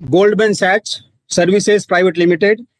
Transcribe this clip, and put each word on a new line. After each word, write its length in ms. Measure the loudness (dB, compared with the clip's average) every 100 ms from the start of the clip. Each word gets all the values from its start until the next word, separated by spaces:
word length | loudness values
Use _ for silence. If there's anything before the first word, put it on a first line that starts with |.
| -4
Goldman 440 | 0 2 2 0
Sachs 500 | 0 0 -2 -4 -14 _ _ -8
Services 580 | -2 0 0 2 -2 0
Private 300 | 0 0 0
Limited, 500 | 0 0 0 -2 -6 _